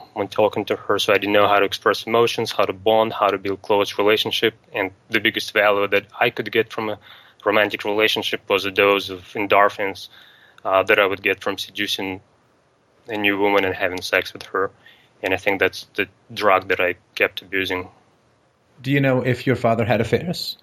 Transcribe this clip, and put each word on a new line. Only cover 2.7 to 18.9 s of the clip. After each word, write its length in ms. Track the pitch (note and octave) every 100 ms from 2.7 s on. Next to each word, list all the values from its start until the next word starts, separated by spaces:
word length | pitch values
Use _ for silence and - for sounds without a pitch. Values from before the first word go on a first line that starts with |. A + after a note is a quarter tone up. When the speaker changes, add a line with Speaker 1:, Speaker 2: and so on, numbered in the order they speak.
Speaker 1:
bond, 420 | F#2 G2+ A2 A2
how 140 | - G2+
to 100 | G2
build 240 | G2 F#2+
close 360 | - G#2 G2+ -
relationship. 560 | G#2 G#2+ A2 - A2+ - _
And 180 | A#2 F#2+ - _
the 100 | A2
biggest 320 | A2 G#2+ -
value 360 | G#2+ G#2 G2+ G2+
that 160 | G2+ - -
I 100 | B2
could 220 | - A2
get 200 | A2+ A2
from 180 | - G#2+
a 80 | G#2 - - - _
romantic 400 | G#2 G#2+ G#2 A2
relationship 580 | G#2+ G#2 A2 A2+ - A2+ -
was 160 | G2
a 60 | G2
dose 380 | F#2+ G2+ G2+ F#2+
of 120 | F#2 F2+
endorphins, 720 | - G2+ G2+ G2+ - G2 F#2+ - - - _ _ -
uh, 180 | - F#2+
that 140 | F#2+ G#2
I 60 | G2
would 160 | G2
get 180 | G2+ F#2+
from 160 | - F#2+
seducing 600 | - - G#2 - F#2+ F#2+ _ _ _ _ _ _ _ _ -
a 80 | G#2+
new 220 | G2+ G2
woman 260 | G2+ G2+
and 100 | F#2+
having 260 | F#2 F#2+ F2+
sex 300 | - F#2 -
with 120 | -
her. 260 | - F#2+ F#2+ - - - _ _
And 120 | F#2+
I 20 | F#2+
think 220 | - G2
that's 260 | F#2 - -
the 120 | - F#2+ _ _
drug 360 | A2 G#2 F#2 G2
that 120 | F#2
I 140 | F2+ F2 _ -
kept 260 | G2+ -
abusing. 460 | F#2+ F#2+ F#2 F#2 F#2 _ _ _ _ _ _ _ _ _
Speaker 2:
Do 100 | B2+